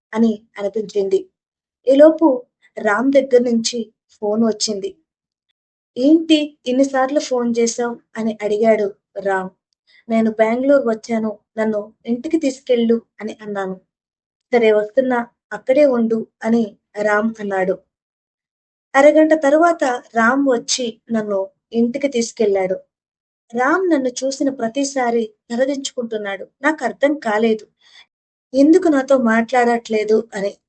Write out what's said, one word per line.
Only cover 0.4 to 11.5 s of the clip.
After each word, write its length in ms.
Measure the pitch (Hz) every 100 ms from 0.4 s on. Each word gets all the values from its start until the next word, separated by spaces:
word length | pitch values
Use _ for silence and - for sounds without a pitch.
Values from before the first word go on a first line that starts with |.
| _
అనిపించింది. 680 | - 202 214 208 208 196 190 - _ _ _ _ _ -
ఈలోపు 400 | 277 302 311 320 254 - _ _ -
రామ్ 320 | 214 208 262
దగ్గర 280 | 269 262 247
నుంచి 380 | 247 233 226 240 214 _ _
ఫోన్ 340 | - 208 214
వచ్చింది. 460 | 226 214 - 202 190 - _ _ _ _ _ _ _ _ _ -
"ఏంటి 420 | 269 330 320 311 294 _ 247
ఇన్నిసార్లు 540 | 254 269 262 262 294
ఫోన్ 300 | 285 247 240
చేశావ్?" 400 | 233 233 - 240 233 _ 226
అని 160 | 220 220
అడిగాడు 440 | 208 208 226 214 202 - _ 202
రామ్. 300 | 196 190 185 _ _ _ _ _ -
"నేను 220 | 226 226
బెంగళూరు 560 | 220 220 240 269 285 233
వచ్చాను, 420 | 220 - 226 220 202 _